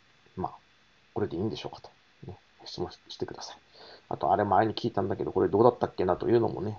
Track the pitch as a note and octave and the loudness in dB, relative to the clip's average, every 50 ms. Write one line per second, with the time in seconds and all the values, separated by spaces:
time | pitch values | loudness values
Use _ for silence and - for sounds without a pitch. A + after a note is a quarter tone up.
0 | _ _ _ _ _ _ - - F2+ - - - _ _ _ _ _ _ _ _ | _ _ _ _ _ _ -10 -8 -8 -8 -8 -12 _ _ _ _ _ _ _ _
1 | _ _ - F#2+ G#2 - - - G#2+ A2 - - - - - C#2 - - _ _ | _ _ -4 -4 -4 -4 -4 -4 -4 -4 -4 -6 -10 -12 -14 -14 -20 -20 _ _
2 | _ _ _ - - - F#2+ - _ _ _ - - - - - F2+ E2+ - - | _ _ _ -20 -16 -16 -16 -18 _ _ _ -20 -18 -14 -8 -8 -8 -8 -10 -16
3 | _ - - - - - - - - - - - _ _ - - - - - - | _ -16 -10 -8 -8 -8 -8 -14 -14 -16 -16 -20 _ _ -20 -20 -20 -20 -20 -16
4 | _ - - - - D2+ F#2 G2 G#2 G2+ F#2+ F#2+ A2 A2 G2+ - - A#2 - G2+ | _ -8 -6 -2 0 2 2 4 4 4 4 4 4 2 0 -2 -4 -2 -2 0
5 | G2 G2 F#2+ - - D2 - - G2 F2+ E2+ G2+ A#2 B2 A#2+ - G#2+ - - - | -2 -2 -2 -2 -4 -2 0 2 2 4 6 6 6 6 6 4 -2 -4 -2 -2
6 | F2+ F#2 F2+ - - - A2+ A#2+ A2+ G#2 - B1+ F2+ G#2+ G#2 | 0 0 0 0 2 4 4 4 4 2 -2 -4 -6 -6 -8